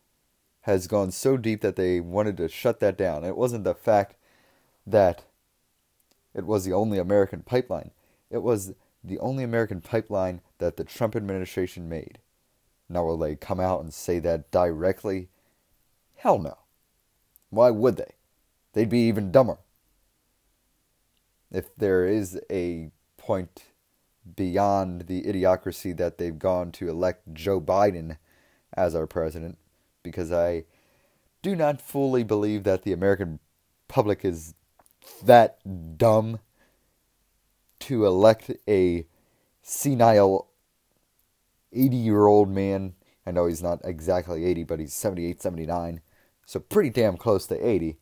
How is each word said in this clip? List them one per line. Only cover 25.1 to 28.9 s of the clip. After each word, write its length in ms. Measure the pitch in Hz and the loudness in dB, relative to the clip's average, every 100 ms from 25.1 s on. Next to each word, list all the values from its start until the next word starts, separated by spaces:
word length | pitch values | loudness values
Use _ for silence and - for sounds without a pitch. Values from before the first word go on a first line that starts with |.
| 92 | -6
idiocracy 720 | - 95 92 92 95 - 95 85 | -4 0 2 2 -2 -10 -8 -4
that 220 | 87 - | -4 -4
they've 200 | 85 78 | -8 -4
gone 340 | 95 90 87 | -2 -2 -4
to 160 | - 87 | -8 -8
elect 440 | 80 92 87 - | -2 -2 -2 -12
Joe 280 | 78 90 95 | -8 -2 -2
Biden 560 | 78 95 104 87 80 80 _ _ _ _ _ | 2 2 2 0 -8 -14 _ _ _ _ _
as 200 | - 90 | -2 0